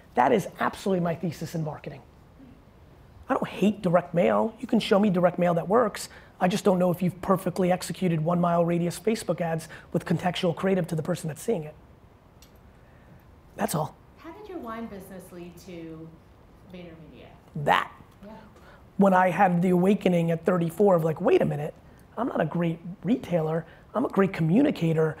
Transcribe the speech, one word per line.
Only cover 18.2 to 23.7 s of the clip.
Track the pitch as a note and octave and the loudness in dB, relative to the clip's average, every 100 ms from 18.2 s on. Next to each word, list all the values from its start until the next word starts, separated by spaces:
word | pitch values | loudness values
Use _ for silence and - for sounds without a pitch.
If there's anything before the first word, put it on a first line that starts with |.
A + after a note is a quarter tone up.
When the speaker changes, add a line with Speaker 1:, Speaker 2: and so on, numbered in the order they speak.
Speaker 2:
Yeah. | G#3 A3 - - - - - - | -20 -20 -20 -20 -20 -20 -6 2
Speaker 1:
When | G3 | 4
I | F#3 F#3 | 4 4
had | E3 F#3 E3+ | 4 2 2
the | F#3 | 2
awakening | F3+ F#3 G#3 F#3+ F3 E3 | 2 2 2 2 2 0
at | E3 | 0
thirty-four | - F3+ E3 - G3+ | 0 0 0 2 4
of | F3 | 4
like, | D#3+ D#3 | 2 0
Wait | G#3+ F#4 | 2 2
a | |
minute, | D#3 D3 D3+ - - - - - | 2 -2 -6 -10 -20 -20 -12 -6
I'm | B3+ | -4
not | - | -2
a | D#3+ | -2
great | E3+ E3+ D#3+ E3+ F#3 | -2 -2 -4 -10 -6
retailer. | E3+ B3+ - E3+ D#3 E3 - | -2 -2 -2 -2 -2 -4 -6